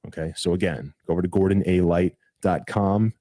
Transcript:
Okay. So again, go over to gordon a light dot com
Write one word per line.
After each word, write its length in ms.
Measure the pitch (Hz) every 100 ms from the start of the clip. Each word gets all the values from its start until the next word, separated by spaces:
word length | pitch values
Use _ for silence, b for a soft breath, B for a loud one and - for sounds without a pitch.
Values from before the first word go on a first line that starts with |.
| 78
Okay. 260 | 80 80 -
So 160 | 90
again, 400 | 87 92 67 71 _ -
go 80 |
over 80 | 85
to 60 | 90
gordon 340 | 98 95 98 92
a 140 | 90
light 360 | 87 85 90 _ _ _
dot 240 | 95 87 -
com 480 | 107 98 101 113 -